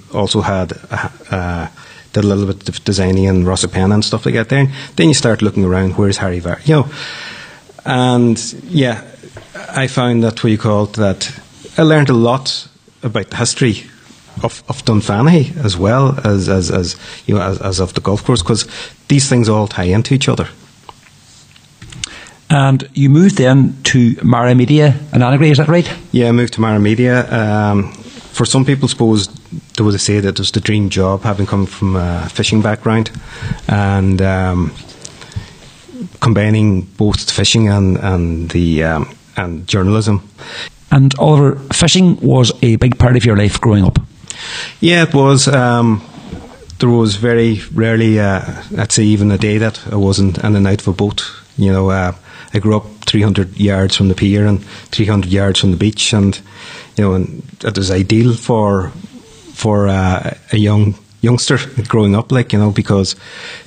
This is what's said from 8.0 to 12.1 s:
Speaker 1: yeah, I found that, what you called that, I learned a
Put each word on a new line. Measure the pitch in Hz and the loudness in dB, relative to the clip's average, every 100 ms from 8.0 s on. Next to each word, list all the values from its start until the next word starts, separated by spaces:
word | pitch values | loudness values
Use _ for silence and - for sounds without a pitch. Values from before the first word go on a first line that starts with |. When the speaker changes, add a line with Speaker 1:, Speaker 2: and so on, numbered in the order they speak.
| 127 123 120 117 - - - | 2 2 2 0 -4 -14 -4
Speaker 1:
yeah, | 170 127 110 - - - - - - - | -2 0 -2 -12 -20 -20 -20 -20 -18 -10
I | - 131 | -6 -4
found | - 123 117 | -2 0 2
that, | 113 110 | 0 0
what | 120 | 0
you | 107 | 0
called | 110 104 104 107 | 0 0 -2 -2
that, | 101 92 - - - - - - | -2 -2 -8 -14 -20 -20 -8 0
I | |
learned | 160 156 | 2 4
a | 135 | 4